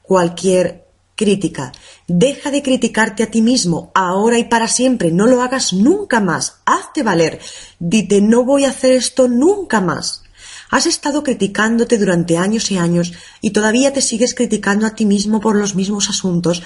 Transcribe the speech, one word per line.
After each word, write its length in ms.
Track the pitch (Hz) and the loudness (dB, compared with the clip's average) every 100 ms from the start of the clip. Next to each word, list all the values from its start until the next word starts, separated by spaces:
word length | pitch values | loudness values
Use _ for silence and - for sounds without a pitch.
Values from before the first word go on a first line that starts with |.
cualquier 840 | - 185 170 175 190 185 175 - _ _ _ - | 0 2 2 0 0 2 0 -4 _ _ _ -4
crítica. 560 | 208 190 160 - 131 - - - - | 0 0 -2 -6 -12 -14 -20 -14 -4
Deja 420 | 175 262 269 294 | 2 2 0 -4
de 140 | 277 | -2
criticarte 580 | 262 254 226 220 220 214 | 0 0 0 0 -2 -2
a 80 | 220 | -2
ti 140 | 226 | 0
mismo, 480 | 226 254 175 160 - | 2 2 0 -2 -2
ahora 460 | 190 180 190 226 240 | -2 0 2 2 2
y 60 | 233 | 2
para 220 | 226 226 | 0 0
siempre. 440 | - 262 247 175 | 0 0 2 0
No 160 | 170 233 | 2 4
lo 160 | 247 | 2
hagas 280 | 254 262 - | 0 -4 -2
nunca 480 | 185 247 403 392 233 | 2 2 2 0 -2
más. 420 | 185 143 - - - | 0 -2 -6 -6 -2
Hazte 380 | 349 - 311 | -2 -4 -4
valer. 360 | 226 170 160 139 - - - - | 0 0 0 -2 -14 -20 -18 -10
Dite, 420 | 170 220 175 202 | -2 0 2 2
"No 240 | 208 233 | 4 4
voy 220 | 254 277 269 | 4 2 2
a 60 | |
hacer 200 | 254 262 | 0 2
esto 360 | 254 - - 254 | 2 2 2 2
nunca 540 | 240 320 415 349 220 | 4 2 2 0 0
más". 420 | 175 139 - - - - - - - | 0 -4 -6 -10 -16 -20 -20 -20 -4
Has 160 | 254 330 | -2 0
estado 340 | - 294 285 | -2 -2 -2
criticándote 800 | 285 202 196 202 220 233 233 226 | -2 -2 -2 0 0 0 2 2
durante 380 | 190 170 170 165 | 2 0 0 0
años 340 | 190 220 - | 0 -2 -2
y 80 | 190 | -2
años 340 | 170 175 175 - - - | 0 0 -2 -8 -20 -8
y 120 | 220 | -4
todavía 420 | 214 214 240 277 | 0 2 2 2
te 80 | 269 | 0
sigues 320 | - 220 247 | -2 0 0
criticando 540 | - 240 208 202 202 220 | 0 -2 -2 -2 0 -2
a 80 | 220 | -2
ti 100 | 208 | 0
mismo 340 | 202 208 214 | 0 0 -2
por 160 | 220 208 | 0 0
los 200 | 202 185 | 0 -2
mismos 340 | 190 208 196 | -4 -4 -4
asuntos 540 | - 185 170 170 175 | -4 -2 -2 -2 -4